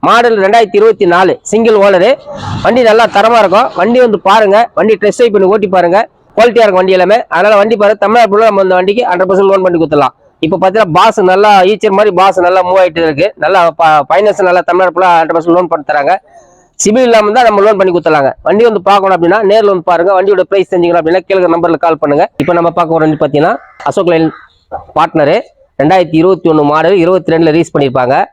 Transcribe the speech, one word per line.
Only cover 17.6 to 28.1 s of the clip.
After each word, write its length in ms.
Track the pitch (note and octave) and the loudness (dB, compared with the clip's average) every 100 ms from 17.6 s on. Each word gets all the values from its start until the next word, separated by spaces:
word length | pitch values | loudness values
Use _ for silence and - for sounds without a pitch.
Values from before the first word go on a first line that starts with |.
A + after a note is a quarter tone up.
லோன் 140 | G3+ G3+ | 0 0
பண்ணி 120 | F#3+ | 0
கொடுத்துடலாங்க. 360 | F3 D#3+ D3+ C3+ - D3+ | 0 -2 0 -2 -4 -2
வண்டி 160 | G3+ A#3 | 2 2
வந்து 120 | G#3 F#3+ | 0 0
பார்க்கணும் 260 | G3+ F#3+ F3+ | 0 0 0
அப்படின்னா, 220 | E3+ G3+ G3+ | 0 0 2
நேர்ல 200 | G#3+ G#3 | 2 2
வந்து 140 | F#3+ E3 | -2 -2
பாருங்க. 200 | F3 F3 F#3+ | -2 0 0
வண்டியோட 280 | G3 F#3+ F3 | 0 0 0
பிரைஸ் 200 | G3 F3+ | -2 -2
தெரிஞ்சுக்கணும் 280 | F#3 E3+ E3+ | -2 0 0
அப்படின்னா, 200 | D#3+ F#3 F3+ | 0 -4 -2
கீழே 240 | F#3+ F3+ | -2 0
நம்பர்ல 240 | E3+ E3+ E3 | 0 -2 -2
கால் 140 | E3+ D#3 | -2 -2
பண்ணுங்க. 220 | D3 C#3+ - _ | -2 -2 -2 _
இப்போ 120 | C3+ F3 | -2 0
நம்ம 120 | E3+ E3+ | -2 -2
பார்க்க 160 | E3 | -2
போற 100 | E3 D#3 | 0 -2
வண்டி 120 | D3+ | -2
பார்த்தீங்கன்னா, 320 | D3+ D3 E3 A#3+ - _ - | -2 0 -2 -4 -10 _ -6
அசோக் 200 | E3 F3 | -2 0
லைலண்ட் 260 | E3 D#3+ - - _ _ - - - | 0 -2 -6 -20 _ _ -18 -8 -4
பார்ட்னர், 380 | E3 D#3 C#3+ G3 - _ _ - | -2 0 0 -2 -4 _ _ -4
ரெண்டாயிரத்தி 360 | C#3+ F#3 E3+ D#3+ | 0 0 0 0
இருபத்தி 280 | F3 F#3 E3 | 0 0 0
ஒண்ணு 120 | D#3 C#3+ | 0 0
மாடல், 240 | D3+ E3 G3 | 0 0 0
இருபத்தி 300 | E3+ F#3 F3 | 0 0 -2
ரெண்டுல 180 | D#3+ E3 D#3+ | 0 0 0
ரீஸ் 160 | D#3+ | -2
பண்ணிருப்பாங்க. 420 | D#3 C#3 C3 B2 | -2 -2 -2 -2